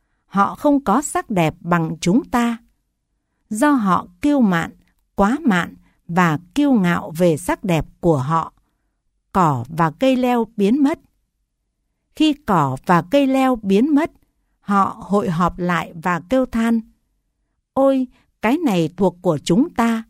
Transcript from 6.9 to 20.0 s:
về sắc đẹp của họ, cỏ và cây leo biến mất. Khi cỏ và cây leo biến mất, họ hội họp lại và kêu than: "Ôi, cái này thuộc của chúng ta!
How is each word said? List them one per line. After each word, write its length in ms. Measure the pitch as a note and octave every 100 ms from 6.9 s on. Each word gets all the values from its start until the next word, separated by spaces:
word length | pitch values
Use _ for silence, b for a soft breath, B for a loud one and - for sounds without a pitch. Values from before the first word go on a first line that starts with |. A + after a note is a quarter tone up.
| E3+ G#3 D#3+
về 200 | F3+ D3+
sắc 260 | - D#4+
đẹp 220 | G3 E3 D3 -
của 180 | F3 D3+
họ, 360 | C3+ E3 D#3 - _ _ _ _ _ _ _
cỏ 340 | G3+ E3+ C3 A#2
và 220 | D#3+ E3
cây 240 | - C4 B3+
leo 320 | B3 B3 A3 -
biến 260 | G3 C4+
mất. 160 | C#4 E4 _ _ _ _ _ _ _ _ _ _ _ -
Khi 180 | D#4
cỏ 440 | C#4+ - F#3 C#3 C3 -
và 160 | F3
cây 260 | F3 C#4+ C4+
leo 280 | C4 C4 B3
biến 400 | G3+ G3 C4+ C#4+
mất, 160 | E4 _ _ _ _ _
họ 380 | - G3+ F#3+ A3
hội 300 | - G3+ G3
họp 300 | E3 F3 F3
lại 340 | F3+ E3+ E3 E3+
và 180 | F3+ F3 -
kêu 160 | C4 B3+
than: 340 | A3+ A3+ A#3 A3 _ _ _ _ _ _ _ _
"Ôi, 340 | - C4+ C4+ B3+ b b _
cái 160 | G#3+ D4
này 320 | D#4+ F#3 D#3+ -
thuộc 180 | F#3+ F3+
của 160 | F#3 D3+
chúng 260 | - F3 E4
ta! 340 | - A#3 A3+